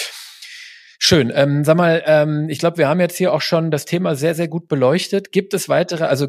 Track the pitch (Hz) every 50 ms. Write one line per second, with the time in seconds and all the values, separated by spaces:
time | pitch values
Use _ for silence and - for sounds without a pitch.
0 | - - - - - - - - - - - - - - - - - - - _
1 | - - 185 160 131 117 - 143 139 143 143 147 147 147 160 170 175 170 165 165
2 | 143 151 156 151 151 156 151 151 151 160 151 - - 170 170 165 156 139 156 180
3 | 180 170 - - 185 175 139 156 - - - 165 160 160 151 143 - - - 175
4 | 185 175 160 131 143 160 165 156 170 160 151 170 165 - 156 139 127 127 147 180
5 | 185 - - 196 196 - - 185 190 - - - - - 139 147 175 - 175 156
6 | 160 156 151 127 143